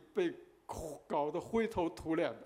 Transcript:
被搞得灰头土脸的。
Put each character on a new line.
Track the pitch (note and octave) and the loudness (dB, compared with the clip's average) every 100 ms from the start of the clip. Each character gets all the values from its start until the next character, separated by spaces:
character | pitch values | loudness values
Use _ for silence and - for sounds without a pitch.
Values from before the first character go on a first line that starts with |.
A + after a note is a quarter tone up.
| - | -2
被 | - F3 F3 - - - | 0 0 -2 -12 -20 -12
搞 | - D#3 C#3+ - D#3+ D3 | -8 -8 -10 -2 0 0
得 | E3+ | -2
灰 | - A3+ A3 | 0 2 2
头 | G3+ E3 | 2 0
土 | - D#3 | 0 0
脸 | E3 D3+ | 2 2
的。 | A2 | 0